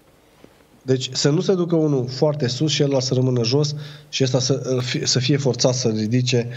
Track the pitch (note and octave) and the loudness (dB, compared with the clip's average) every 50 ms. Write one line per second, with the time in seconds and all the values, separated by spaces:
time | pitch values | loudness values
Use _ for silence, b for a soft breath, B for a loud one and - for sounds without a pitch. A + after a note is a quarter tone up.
0 | _ _ _ _ _ _ _ _ - - _ _ _ _ _ - - B2+ C3 B2+ | _ _ _ _ _ _ _ _ -20 -20 _ _ _ _ _ -8 -2 -2 -2 0
1 | B2+ - B2 - - C#3+ D3 F3+ F3+ G#3 G3 F3 F3 E3 E3+ D#3+ D#3 D3+ C#3+ C3 | -2 -4 -4 0 0 2 2 2 2 2 2 0 0 0 2 2 2 2 2 0
2 | A#2+ B2 - - E3 D3+ D3 - B2 A#2 - - D#3 D3+ - - D3 C#3 C#3 C3 | -2 -2 -2 0 0 0 2 0 -2 -2 -2 0 -2 0 0 2 0 2 2 0
3 | B2+ - C3 B2+ B2+ C3 B2 A#2+ A2+ A2 B2+ D3 D3+ D3 - B B B B B | 0 0 0 0 2 2 2 0 0 0 0 0 0 -2 -4 B B B B B
4 | B B - - C3+ B2+ B2+ C3 B2+ - C#3 B2+ B2 B2+ C3 B2 B2+ - - D3 | B B -4 -2 0 2 0 0 0 0 -2 -2 -2 -2 -2 -2 -2 -4 -4 -4
5 | - - - B2+ B2+ - D3 C#3 C#3+ C3 A2 - - C3+ B2 B2 - A#2 G#2+ A2 | -2 0 0 0 2 2 0 2 2 0 0 2 2 2 2 0 0 -2 0 0
6 | A2 G#2+ A#2+ B2+ B2 B2 B2+ A#2+ A2+ A#2+ B2+ | -2 0 0 0 0 2 0 0 0 -2 -6